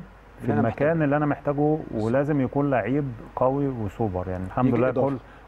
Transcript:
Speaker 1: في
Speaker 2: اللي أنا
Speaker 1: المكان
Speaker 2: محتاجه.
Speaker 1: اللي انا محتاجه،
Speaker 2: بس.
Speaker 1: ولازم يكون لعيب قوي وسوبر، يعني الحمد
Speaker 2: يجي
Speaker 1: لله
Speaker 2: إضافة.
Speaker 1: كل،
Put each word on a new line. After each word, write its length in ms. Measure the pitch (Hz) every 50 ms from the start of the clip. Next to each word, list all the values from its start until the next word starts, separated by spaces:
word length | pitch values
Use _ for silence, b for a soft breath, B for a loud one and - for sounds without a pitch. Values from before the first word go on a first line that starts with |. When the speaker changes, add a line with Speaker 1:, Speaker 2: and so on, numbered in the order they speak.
| 170 - - - - - -
Speaker 1:
في 60 | - 135
Speaker 2:
اللي 100 | 147 107
أنا 80 | 110
Speaker 1:
المكان 260 | 120 113 107 - 139
Speaker 2:
محتاجه. 160 | 151 170 165 151
Speaker 1:
اللي 120 | 139 139
انا 80 | 151 151
محتاجه، 520 | 147 139 - - 147 143 143 147 151 156 156 151 - -
Speaker 2:
بس. 80 | 113 107
Speaker 1:
ولازم 380 | 113 120 135 147 143 156 139
يكون 280 | 131 117 - 143 143 143
لعيب 360 | 135 117 98 113 131 147 143 135 117 107 - - -
قوي 320 | - 123 131 135 143 143
وسوبر، 640 | 139 131 117 107 95 - - 117 104 92 92 92 95
يعني 140 | 92 90 92
الحمد 200 | 95 - 131 127
Speaker 2:
يجي 100 | 127 123
Speaker 1:
لله 120 | 113 123 127
Speaker 2:
إضافة. 180 | 123 127 131 139
Speaker 1:
كل، 80 | 139 117 B B B B B